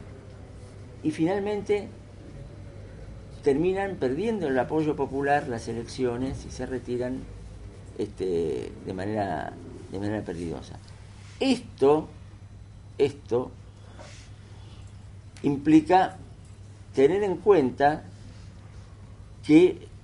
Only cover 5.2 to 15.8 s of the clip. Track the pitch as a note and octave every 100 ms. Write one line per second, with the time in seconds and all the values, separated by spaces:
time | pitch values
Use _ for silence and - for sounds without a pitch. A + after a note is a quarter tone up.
5.2 | C#3+ C#3+ C3 A#2 A#2 A2+ A2+ - B2 A#2+
6.2 | C3 B2 - - B2+ B2+ A#2+ B2 B2+ C3
7.2 | - - - - - - - - G#2 -
8.2 | F#2 E2+ D#2+ B1+ G1+ G2+ - F#2 G2 A2
9.2 | G2 E2 G1+ - - - - F#2 G2+ G#2+
10.2 | F2 E2+ E2+ C2 - - - - - -
11.2 | - - C4 A#3+ - - C3+ D#3 - -
12.2 | - - - - - - - - C#3+ -
13.2 | - A#2 B2 - - - - - - -
14.2 | - - - - - - - - - -
15.2 | - - C#3 C#3+ D#3 D#3